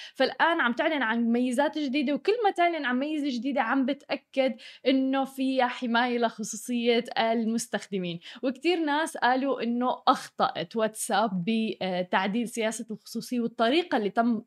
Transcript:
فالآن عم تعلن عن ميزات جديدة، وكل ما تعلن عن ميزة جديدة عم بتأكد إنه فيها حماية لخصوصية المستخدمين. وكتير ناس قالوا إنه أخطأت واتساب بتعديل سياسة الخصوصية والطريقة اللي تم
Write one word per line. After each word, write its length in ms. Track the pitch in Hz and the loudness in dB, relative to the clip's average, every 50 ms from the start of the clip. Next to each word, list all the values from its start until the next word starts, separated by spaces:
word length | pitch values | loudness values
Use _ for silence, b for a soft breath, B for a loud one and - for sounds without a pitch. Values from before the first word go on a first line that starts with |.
| B B - | B B -2
فالآن 460 | - 262 262 - - 294 330 339 339 | 0 0 0 2 2 2 2 4 2
عم 120 | 262 240 | 2 2
تعلن 300 | 240 - 294 320 320 277 | 2 0 0 0 0 0
عن 220 | 240 220 233 233 233 226 | 0 0 0 0 2 2
ميزات 460 | 233 247 254 254 240 269 277 311 - 311 | 2 2 2 0 2 2 0 0 0 -2
جديدة، 360 | 294 262 247 302 254 285 285 | -2 -2 0 0 0 0 0
وكل 180 | 269 - 392 440 494 440 | 0 0 0 0 2 2
ما 60 | 381 | 0
تعلن 340 | - 349 349 349 330 311 277 | 2 2 2 2 0 0 -2
عن 140 | 247 247 254 | 0 0 0
ميزة 400 | 285 302 311 302 277 294 247 233 | -2 -2 -2 -2 -2 -2 -2 -2
جديدة 240 | 214 285 240 285 | -2 -2 0 0
عم 240 | 226 226 262 269 254 | 0 2 0 2 2
بتأكد 680 | 269 277 - - - - - - _ - 269 262 262 226 B B B B B - | 0 -2 -4 -4 -6 -6 -6 -6 _ -2 0 0 0 -2 B B B B B 0
إنه 380 | 262 269 269 262 262 269 269 262 | 2 2 2 2 2 0 0 -2
فيها 420 | 262 - 262 262 262 262 254 240 | -2 -4 -2 -2 0 2 2 0
حماية 520 | 247 - - 262 226 233 233 254 247 240 233 | 0 -2 -4 -2 0 2 2 2 2 2 0
لخصوصية 840 | 233 226 - - 214 - - 202 - - 247 240 233 240 233 233 233 - - - | 0 0 -2 -4 -8 -8 -8 -8 -6 -4 -2 0 2 2 2 2 0 0 0 0
المستخدمين. 1040 | 226 226 233 233 220 220 226 226 - - - 196 - - - 185 180 175 170 170 B B B 247 | 2 2 2 0 0 0 -2 -2 -2 -4 -6 -6 -4 -4 -4 -4 -2 -4 -6 -8 B B B -4
وكتير 360 | - 269 247 247 - 339 359 330 | -4 -4 -4 -2 0 0 0 0
ناس 360 | 320 294 285 302 320 311 - | 0 0 0 0 -2 -2 -2
قالوا 460 | - - 240 262 269 262 277 - - | 0 2 2 2 2 0 0 -2 -2
إنه 400 | 226 233 240 240 247 254 - - - - | -2 -2 -2 0 0 -2 -2 2 2 2
أخطأت 680 | - - - - - - - - - - 170 - - | 2 2 0 -8 -2 0 0 0 0 -4 -8 -6 -2
واتساب 680 | 226 220 214 220 - - - 202 196 226 233 190 180 170 | -2 -2 -2 -2 -4 -4 0 0 2 2 2 0 -2 0
بتعديل 1040 | 220 226 220 220 220 - - 185 185 180 180 180 - 226 196 190 208 190 240 233 214 | 0 0 0 0 -2 -4 -4 -4 -4 -2 -4 -2 0 0 0 0 0 0 -2 -4 -4
سياسة 380 | - 233 214 220 226 - 220 - | -4 -4 -2 -2 -4 -6 -8 -10
الخصوصية 500 | 214 - _ - - 226 220 - 254 240 | -12 -12 _ -10 -10 -10 -6 -4 -2 -2
والطريقة 580 | 226 233 - - 226 226 285 339 339 - 294 240 | -2 -2 0 0 2 4 4 2 2 0 0 0
اللي 120 | 208 190 | 0 0
تم 280 | - 233 233 240 226 214 - | 2 2 2 2 0 0 -2